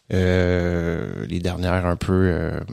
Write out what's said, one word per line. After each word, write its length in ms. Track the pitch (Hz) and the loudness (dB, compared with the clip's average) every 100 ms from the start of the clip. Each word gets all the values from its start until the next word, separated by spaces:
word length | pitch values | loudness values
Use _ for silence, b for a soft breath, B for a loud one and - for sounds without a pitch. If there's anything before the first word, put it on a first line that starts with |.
| - | -4
euh, 1120 | 92 92 92 90 90 87 85 85 85 50 50 53 | 0 2 4 2 2 0 0 -2 -4 -6 -8 -6
les 100 | 90 | -4
dernières 480 | 87 85 90 90 90 | -4 -2 0 0 0
un 100 | 85 | -2
peu, 160 | - | 0
euh, 480 | 92 92 82 82 78 - | 2 4 2 -2 -4 -8